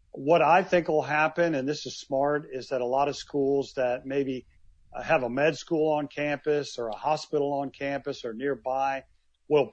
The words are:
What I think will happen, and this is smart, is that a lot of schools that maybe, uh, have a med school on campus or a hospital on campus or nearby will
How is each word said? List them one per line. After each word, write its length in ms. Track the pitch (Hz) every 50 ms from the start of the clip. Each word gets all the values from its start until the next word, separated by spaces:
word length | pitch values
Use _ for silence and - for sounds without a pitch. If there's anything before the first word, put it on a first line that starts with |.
| _ _
What 300 | - 143 135 143 170 165
I 220 | 151 147 170 190 185
think 240 | 190 180 175 160
will 140 | 160 156 151
happen, 540 | 131 139 151 151 156 156 156 170 170 170 156
and 120 | 135 127
this 180 | 139 151 147 -
is 140 | 127 - -
smart, 500 | - - 139 135 143 147 147 147 156 -
is 180 | 131 127 120 -
that 120 | 139 123
a 40 | 123
lot 220 | 120 131 135 143
of 80 | 143 135
schools 580 | - - - - 143 139 135 139 139 131 - -
that 300 | 135 127 123 123 127 -
maybe, 400 | 131 135 143 139 135 131 123 - _ _ _ - - - _ _ - -
uh, 60 | -
have 220 | - 131 160 143 123
a 60 | 117
med 280 | 120 135 147 165 151
school 360 | - - - 165 156 156 156 151
on 140 | 151 147
campus 680 | 139 - 151 147 147 147 143 - 151 147 147 139 - -
or 120 | 123 117 113
a 60 | 104
hospital 580 | - 123 143 156 147 - - - 147 143 143 143
on 180 | 139 143 131
campus 520 | - - 139 139 139 139 - 143 135 - -
or 100 | 120 110
nearby 720 | 113 135 143 135 117 - 131 131 135 135 135 135 135 - _ _ _ _ _ _ _ _
will 240 | - 151 147 127 110